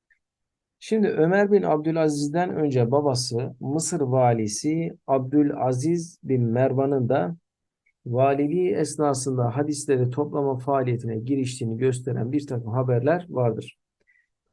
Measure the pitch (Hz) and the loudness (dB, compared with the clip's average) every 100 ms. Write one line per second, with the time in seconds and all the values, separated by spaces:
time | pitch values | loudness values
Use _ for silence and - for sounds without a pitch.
0 | _ _ _ _ _ _ _ _ - 220 | _ _ _ _ _ _ _ _ -2 2
1 | 202 - 160 196 202 202 175 156 156 160 | 2 4 4 4 4 4 4 0 0 0
2 | 156 147 147 165 180 - 147 127 117 139 | 2 0 -2 0 -2 0 0 2 2 2
3 | 147 123 - 120 131 - 135 156 160 170 | 2 0 -2 -4 -6 -8 -4 -4 -2 -2
4 | 131 131 123 117 104 104 151 160 165 - | 0 4 4 4 0 -4 -2 -2 -4 -8
5 | - 135 127 147 143 143 127 127 151 175 | -2 -2 2 2 2 2 -2 0 0 -2
6 | 165 - 143 127 120 117 131 123 135 139 | -4 -12 -2 0 2 2 2 2 0 0
7 | 123 135 175 170 _ _ _ _ _ _ | 2 0 0 -6 _ _ _ _ _ _
8 | - 120 135 139 147 175 180 - 151 - | -6 2 2 2 0 0 0 0 -2 0
9 | 147 135 135 127 120 117 151 147 - 131 | 0 0 -2 0 0 0 -2 -4 0 0
10 | 123 127 147 147 139 131 127 139 127 117 | 0 -2 -4 -2 -2 -2 -2 0 0 -2
11 | 117 113 120 139 123 - 113 113 131 123 | -4 -6 -2 -2 -2 -4 -6 -2 0 -2
12 | 127 120 117 147 147 123 113 123 127 120 | -4 -4 -2 -4 -4 -8 -4 -2 0 0
13 | 135 175 - 127 117 104 - - _ _ | 2 0 -2 -2 0 -2 -8 -18 _ _
14 | _ _ _ _ _ | _ _ _ _ _